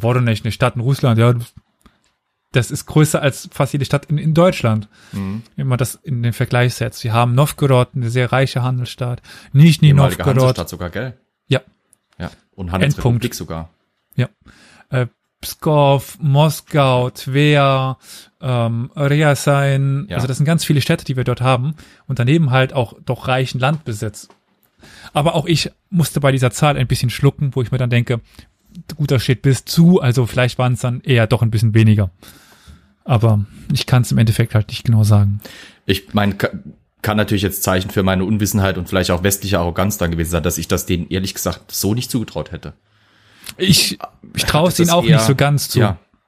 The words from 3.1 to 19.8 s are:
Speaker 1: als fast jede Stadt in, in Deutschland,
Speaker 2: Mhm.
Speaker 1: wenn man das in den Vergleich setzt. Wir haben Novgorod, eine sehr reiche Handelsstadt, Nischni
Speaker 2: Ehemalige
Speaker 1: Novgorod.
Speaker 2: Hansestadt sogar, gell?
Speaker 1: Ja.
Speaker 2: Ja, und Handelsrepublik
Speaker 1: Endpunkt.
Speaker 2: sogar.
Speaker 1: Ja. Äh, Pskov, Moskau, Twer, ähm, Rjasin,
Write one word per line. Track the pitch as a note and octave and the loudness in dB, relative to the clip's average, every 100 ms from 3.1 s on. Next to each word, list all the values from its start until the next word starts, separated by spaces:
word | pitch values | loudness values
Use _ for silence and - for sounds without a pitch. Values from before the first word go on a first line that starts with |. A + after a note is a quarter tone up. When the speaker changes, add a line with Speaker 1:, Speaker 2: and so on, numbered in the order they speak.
| D#3+ | 2
Speaker 1:
als | D3 - - | -2 -4 -8
fast | - D3+ | -4 -4
jede | D3 | -2
Stadt | C3 C#3+ - | -2 -4 -2
in, | D3+ | -2
in | D3 | 0
Deutschland, | D#3 F3+ F#3 A#2+ A2 G#2 _ - | 4 4 2 0 -2 -4 _ -14
Speaker 2:
Mhm. | G2+ G2 G#2 A2+ - | -8 -6 -8 -10 -8
Speaker 1:
wenn | C3+ | -4
man | B2 | -2
das | B2+ - | -4 -8
in | - B2 | -8 -4
den | A#2 | -4
Vergleich | - B2 B2 B2 | -2 -2 0 0
setzt. | - A#2 - | -2 -6 -6
Wir | A#2+ | -2
haben | A2+ A#2+ | 0 2
Novgorod, | B2 D3 - C#3+ B2+ B2 | 2 2 0 2 2 0
eine | C#3 A#2 | -2 -2
sehr | A#2+ B2 | -2 0
reiche | B2+ C3+ C3 | 0 0 -2
Handelsstadt, | B2 B2+ B2 - B2 B2 - - - | -2 -4 -6 -8 -8 -8 -12 -20 0
Nischni | C3+ E3 D3+ D3+ | 6 6 8 6
Speaker 2:
Ehemalige | C#3+ - F2 | 6 4 2
Speaker 1:
Novgorod. | F2 B2+ | 0 2
Speaker 2:
Hansestadt | B2+ B2+ E2+ | 2 0 -6
sogar, | F2 F2+ | -8 -8
gell? | F#2 B2+ A#2+ _ _ - | -8 -8 -12 _ _ -2
Speaker 1:
Ja. | C3 - _ _ _ _ - | -2 -4 _ _ _ _ -14
Speaker 2:
Ja, | F2 - _ | -14 -14 _
und | - F#2 | -12 -6
Handelsrepublik | F#2 C3+ C#3+ B2 A#2+ A#2+ | -2 0 0 0 0 -4
Speaker 1:
Endpunkt. | |
Speaker 2:
sogar. | - F2 E2 E2 _ _ _ _ | -8 -10 -10 -12 _ _ _ _
Speaker 1:
Ja. | - B2 _ _ - _ - - | -6 -6 _ _ -20 _ -20 -8
Äh, | C3 B2 _ _ _ | -6 -6 _ _ _
Pskov, | - - - D3+ C#3+ C#3 - - | -16 -6 0 2 4 2 -2 -6
Moskau, | D3+ C#3 D#3 D3 - D3+ C3+ B2+ B2 | 0 2 2 0 -4 0 2 2 -2
Twer, | - - C3 D3 D3 C#3 C3+ C3 B2+ - - - _ | -6 -4 0 4 4 2 0 -2 -8 -14 -20 -20 _
ähm, | C3 B2 A2+ A#2 A#2+ - | -4 -2 -2 -4 -6 -4
Rjasin, | C#3 D3 D#3 C#3 - C#3 C#3 C3+ | 0 2 2 2 2 2 2 0